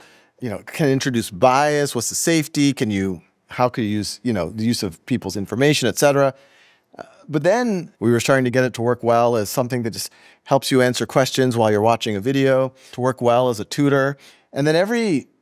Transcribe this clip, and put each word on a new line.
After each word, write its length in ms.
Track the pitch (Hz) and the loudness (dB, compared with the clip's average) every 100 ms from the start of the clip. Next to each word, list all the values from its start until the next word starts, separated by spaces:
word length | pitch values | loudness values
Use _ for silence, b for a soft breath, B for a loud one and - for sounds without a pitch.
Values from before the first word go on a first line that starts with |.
| b b b b | b b b b
You 120 | 123 | -10
know, 80 | 95 | -10
can 280 | - - 147 | -10 -2 0
it 60 | |
introduce 360 | 135 139 120 101 | 2 0 -2 -4
bias? 600 | 90 127 131 151 147 143 | 2 4 4 2 0 -2
What's 140 | 123 - | -4 -4
the 80 | - | -4
safety? 560 | - 165 147 147 143 | 0 0 0 0 0
Can 180 | 131 113 | 2 -2
you, 320 | 101 95 87 - _ _ | -2 -2 -6 -12 _ _
how 200 | - 123 | -2 -2
could 160 | 127 | 0
you 60 | 107 | -2
use, 320 | 107 101 - | -2 -4 -6
you 80 | 123 | -4
know, 180 | 104 80 | -2 -4
the 140 | 110 | -4
use 180 | 113 117 | -2 -2
of 240 | 98 82 - | -4 -8 -6
people's 300 | 120 98 101 | -6 -4 -8
information, 540 | 95 107 143 147 120 | -6 0 2 2 0
et 80 | - | 2
cetera? 360 | 147 139 135 - b b b b b - | 2 2 0 -2 b b b b b -20
Uh, 60 | - - - | -20 -20 -6
but 160 | 151 | -2
then 480 | 156 226 247 185 160 - | 2 2 0 -4 -6 -4
we 100 | 113 | 0
were 120 | 120 | 2
starting 240 | - 135 127 | 2 2 2
to 60 | |
get 120 | 123 | 0
it 100 | 127 - | 0 -2
to 60 | |
work 220 | 117 120 | -2 -2
well 320 | 117 117 120 120 | 2 2 2 0
as 140 | 101 | -2
something 340 | - 123 127 | -4 -2 -2
that 80 | 117 | -4
just 220 | 98 - b b b b | -6 -12 b b b b
helps 260 | 135 - | 0 2
you 100 | 131 | 2
answer 240 | 123 123 117 | 2 0 -2
questions 520 | 151 127 - 127 117 | 0 0 0 0 2
while 120 | 110 | 2
you're 100 | 104 | 2
watching 340 | 110 117 117 101 | 2 0 -2 -4
a 60 | |
video, 520 | 110 139 135 131 131 - B | -2 0 2 2 0 -6 B
to 80 | - | -4
work 200 | 123 123 | -4 0
well 280 | 120 117 127 | 2 2 2
as 100 | 107 | -2
a 60 | 98 | -6
tutor. 500 | - 143 139 135 143 b b b | -2 2 2 0 -4 b b b
And 120 | 135 147 | -4 0
then 120 | 160 | 0
every, 500 | 202 240 220 143 - _ | 0 0 0 -2 -4 _